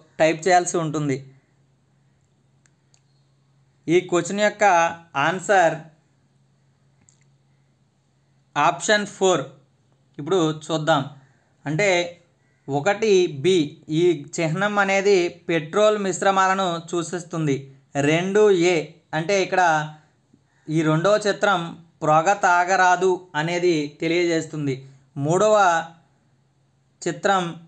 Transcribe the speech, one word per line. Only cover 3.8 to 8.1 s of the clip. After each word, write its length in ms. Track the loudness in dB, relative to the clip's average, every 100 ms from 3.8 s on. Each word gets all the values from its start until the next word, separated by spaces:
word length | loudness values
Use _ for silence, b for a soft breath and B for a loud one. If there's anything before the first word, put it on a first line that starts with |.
| -2
ఈ 100 | 0 0
క్వశ్చన్ 320 | -2 -2 -2 -2
యొక్క 180 | 2 2 4 2 -4 -8 -2 -2
ఆన్సర్ 500 | -2 0 2 2 0 -10 _ _ _ _ _ _ _ _ _ _ _ _ _ _ _ _ _ _ _ _ _ _